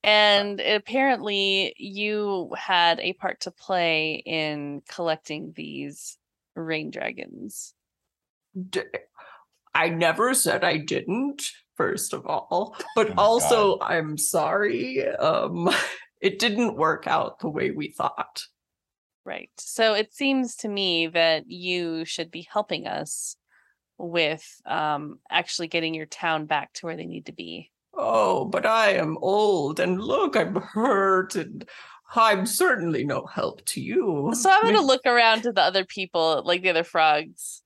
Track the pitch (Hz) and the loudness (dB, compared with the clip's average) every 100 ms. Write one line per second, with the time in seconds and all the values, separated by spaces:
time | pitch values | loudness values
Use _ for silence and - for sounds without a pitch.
0 | 214 214 208 202 202 202 - 214 - 247 | 6 6 8 6 2 -2 0 0 0 2
1 | 269 247 208 202 196 190 190 - 196 196 | 2 2 0 0 2 2 0 -4 -12 -6
2 | 208 214 208 196 170 - - 180 170 165 | -2 -2 -2 -2 -4 -8 0 2 4 2
3 | 180 185 196 - - - - 185 170 156 | -2 -4 -6 -6 -10 -12 -4 0 2 0
4 | 156 156 - 160 156 147 143 143 _ - | -2 -6 -6 -2 -2 -4 -8 -10 _ -6
5 | 170 156 - 151 156 160 156 143 143 147 | -4 -4 -6 -10 -10 -12 -12 -10 -12 -12
6 | - - _ _ _ - 165 160 151 - | -18 -18 _ _ _ -12 -4 -4 -4 -6
7 | - - - - 214 - - _ _ _ | -8 -8 -14 -14 -14 -14 -16 _ _ _
8 | _ _ _ _ _ 190 185 - - - | _ _ _ _ _ -12 -6 -6 -6 -12
9 | - - - - _ _ _ - 165 165 | -12 -20 -20 -20 _ _ _ 0 0 2
10 | 170 160 233 254 170 190 185 156 151 - | 2 2 2 2 2 2 0 -2 -2 -6
11 | - 208 277 285 - - _ _ - - | -2 -2 -2 -4 -10 -12 _ _ -2 -2
12 | - - - 156 - 175 202 - - - | -6 -8 -4 -6 -2 -2 -2 -8 -4 0
13 | 214 190 208 233 - 233 208 185 - 170 | 2 4 4 4 4 4 4 2 0 -2
14 | 156 151 - 175 147 190 208 120 254 262 | -2 -2 0 0 2 2 0 0 -2 -2
15 | - - 151 - - 170 170 160 - - | -2 0 2 2 0 0 0 0 -2 -8
16 | - _ 196 - 233 208 233 123 156 156 | -16 _ -2 0 -2 2 0 0 0 0
17 | - 160 - - - 147 - - 143 - | 0 0 -2 -6 -6 -2 -4 -4 -8 -4
18 | - - - - - _ _ _ _ _ | -4 -4 -10 -10 -14 _ _ _ _ _
19 | _ _ - - - - - - 226 214 | _ _ -12 -12 -12 -18 -12 0 2 2
20 | 214 - 277 269 247 - 220 202 190 170 | -2 -2 0 0 -2 -6 -6 -2 0 0
21 | 165 170 165 160 - 175 180 180 170 165 | 0 2 2 2 -2 -10 -4 -2 -2 -4
22 | 165 - 170 165 175 208 214 156 - - | -6 -8 -8 -10 -6 -4 -2 -4 -4 -6
23 | 156 - - - _ _ _ _ _ _ | -8 -10 -10 -14 _ _ _ _ _ _
24 | 175 170 151 156 - - - 156 156 147 | -6 0 0 -2 -10 -20 -6 -2 -2 -2
25 | 151 - _ 170 170 - 170 170 165 160 | -6 -14 _ -2 -2 -6 -4 -2 -4 -6
26 | 156 - 170 160 151 151 - - 170 160 | -10 -6 -2 -2 0 -4 -4 -12 -10 -10
27 | 170 175 - 165 170 165 165 _ _ 370 | -10 -12 -14 -14 -12 -12 -16 _ _ -4
28 | 220 226 202 185 - - 214 226 214 196 | 0 2 4 2 0 -2 0 2 4 2
29 | 156 156 185 202 214 185 143 156 180 185 | -2 -2 0 2 4 2 0 0 0 0
30 | 220 262 370 262 170 202 - 214 240 202 | 0 0 2 2 0 -2 -4 -2 2 2
31 | 196 190 190 202 156 156 - - - - | 4 2 0 -6 -8 -12 -16 -20 -20 -20
32 | _ - 220 202 196 - 370 247 170 147 | _ 2 4 4 2 2 2 2 0 0
33 | 143 117 - - - - - - 135 240 | 0 -2 -4 -4 -4 -4 -8 -6 -2 0
34 | 233 151 139 240 247 381 453 427 285 254 | 0 0 0 2 6 6 6 4 4 4
35 | 262 240 226 226 233 196 160 190 185 - | 4 6 6 4 2 2 4 2 -2 -6
36 | 185 175 160 151 - 180 185 160 170 175 | -4 2 2 2 2 0 2 2 2 4
37 | 156 151 160 - - - | 4 4 0 -12 -14 -14